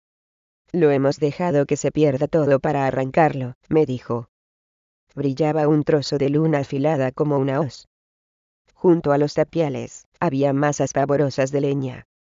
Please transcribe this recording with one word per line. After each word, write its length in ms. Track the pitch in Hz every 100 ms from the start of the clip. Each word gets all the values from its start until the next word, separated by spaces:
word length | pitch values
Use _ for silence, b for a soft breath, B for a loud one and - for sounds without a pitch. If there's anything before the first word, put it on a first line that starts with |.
| _ _ _ _ _ _ _
"Lo 200 | 175 156
hemos 260 | 139 135 143
dejado 480 | 151 - 180 143 143
que 120 | 143
se 140 | 143
pierda 360 | 151 151 131 147
todo 320 | 165 143 139
para 260 | 160 147 135
arrancarlo", 680 | 127 131 - 151 139 123 - -
me 160 | 156 147
dijo. 420 | 127 - 117 117 _ _ _ _ _ _ _ _ -
Brillaba 520 | 143 131 151 156 151
un 160 | 151
trozo 340 | 147 151 135 143
de 120 | 135
luna 300 | 147 160 147
afilada 520 | 139 139 143 151 131
como 260 | - 147 143
una 220 | 135 135
hoz. 260 | 131 - - _ _ _ _ _ _ _ _
Junto 400 | _ 185 170 147
a 40 | 143
los 160 | 147
tapiales, 720 | - 151 165 156 123 117 - - _
había 340 | 170 135 139
masas 380 | 139 147 143 139
pavorosas 580 | - 139 143 143 135 135
de 100 | 143
leña. 440 | 139 139 135 123 - _ _ _